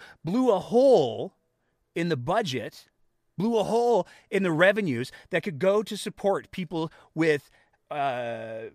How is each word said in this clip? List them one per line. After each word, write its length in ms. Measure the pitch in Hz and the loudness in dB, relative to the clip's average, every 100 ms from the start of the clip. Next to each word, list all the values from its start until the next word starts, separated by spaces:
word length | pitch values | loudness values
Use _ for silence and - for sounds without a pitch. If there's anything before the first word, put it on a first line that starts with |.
| - - 156 | -10 -12 -4
blew 240 | 226 254 | 0 2
a 80 | 185 | 2
hole 800 | 156 226 269 214 123 110 175 _ _ _ _ _ _ | 2 4 6 6 4 -2 -8 _ _ _ _ _ _
in 160 | 170 170 | -4 -2
the 80 | 143 | -2
budget, 680 | 123 208 190 127 131 - - _ _ _ _ - | -2 -2 -2 -4 -8 -14 -20 _ _ _ _ -4
blew 180 | 220 226 | 0 0
a 40 | |
hole 440 | 175 226 240 214 - - - | 0 0 2 2 0 -10 -4
in 100 | 196 | -2
the 100 | 185 | 0
revenues 600 | 156 185 214 185 120 127 - - | 4 4 4 0 -2 -6 -10 -6
that 140 | 175 | -4
could 160 | 208 139 | -4 -2
go 240 | 185 208 | 2 2
to 120 | 208 208 | -2 -8
support 540 | 208 - 202 170 - | -10 -4 -2 -2 -4
people 420 | - 170 165 160 - _ | -10 -8 -6 -6 -10 _
with, 380 | 156 165 147 - _ _ _ - | -2 2 2 -2 _ _ _ -12
uh, 720 | 147 139 123 120 113 113 113 113 | -4 -4 -2 -6 -8 -10 -12 -12